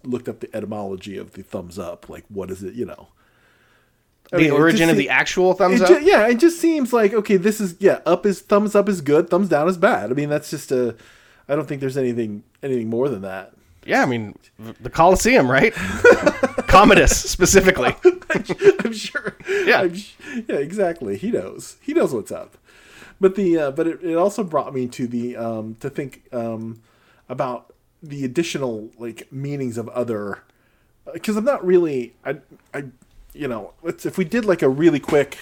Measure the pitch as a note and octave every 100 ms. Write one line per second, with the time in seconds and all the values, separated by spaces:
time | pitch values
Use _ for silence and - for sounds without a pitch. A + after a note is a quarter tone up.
0 | B2+ B2 B2 G#2+ A2+ A2 G2+ G#2+ G2 F#2+
1 | G#2 G2 F#2+ - F#2+ G2+ F2 F2 F2 F2
2 | - - - G2+ F#2 F#2 F#2+ A#2 F#2+ -
3 | - _ _ _ _ _ _ _ _ _
4 | _ _ - F3 D#3+ C#3+ D#3+ E3 E3 D3
5 | C#3 C3 D#3 - F#3 F#3 F#3 F#3 F3+ D4+
6 | D#4+ E4 A3 A#3+ E4+ E4+ E4 D#4 A#3+ A#3+
7 | G#3 A3 G3+ F#3+ G3 G#3 G3 E3+ G3 -
8 | - F3 G3+ F#3 - G3+ G#3 G3+ G3+ F#3
9 | C#3 D3 F#3 F3 G3 D3 D#3+ F3+ G3 E3+
10 | G#2 C3+ D3 D3 - D3+ - B2+ A#2+ A2
11 | - _ _ _ - C#3+ C#3+ C#3 C3+ C3+
12 | B2+ A#2+ A2 G#2 - _ C#3+ B2 A2+ A2+
13 | C#3 G#2 F#2+ F#2+ F#2+ _ _ _ - A3+
14 | C4+ A#2+ G#2 - _ - A2+ - A#2 -
15 | E3+ F3+ A3+ B3+ B2+ C3 A#4 - - -
16 | A#4+ - - - - - - F#3+ G#3 F3
17 | C3 - - - F3+ F#3+ F#3 - B2 -
18 | F4+ F4+ - - G3+ - G4+ - A3+ G#3+
19 | - - - - - G4+ F#4 B3 F#3 F3
20 | G#3 - - B3+ A3 F3+ C#3 G#3 F#3 E3+
21 | G#2+ G2+ G#3 E3+ F#2 - - - - D#4
22 | F#3+ A#2+ - E2 - _ _ _ _ -
23 | - - F#3+ F#3+ F#3+ E3 C#3+ C#3 D#3+ D#3
24 | F3 E3 G3 G3+ F#3 D3+ C3 C3+ B2 -
25 | A#2+ A#2+ A#2+ A#2 A#2 A2 A2 A2 C#3 D3
26 | C3+ - _ B2 A#2 A2 A2+ A2+ _ _
27 | _ _ - B2+ C3+ A#2+ _ _ _ _
28 | D#3 C#3+ C3 B2 E3 D#3 C3 A2 A2+ -
29 | A#2 A2 - C3+ C#3 C#3+ B2+ A2+ A2+ A#2+
30 | A#2 G#2+ G2+ F#2+ _ _ _ _ _ _
31 | - E3 A3 G#3+ A#3+ C4+ F#3 F3+ E3 C3+
32 | A#2 _ C3+ C#3+ _ - _ C3+ C#3 -
33 | _ - - - C#3 A2+ F#2+ _ E3 -
34 | D3+ F#3+ F3 A#3 G#3+ E3+ C#3+ C3+ E3+ C#3+
35 | - D3 C3+ -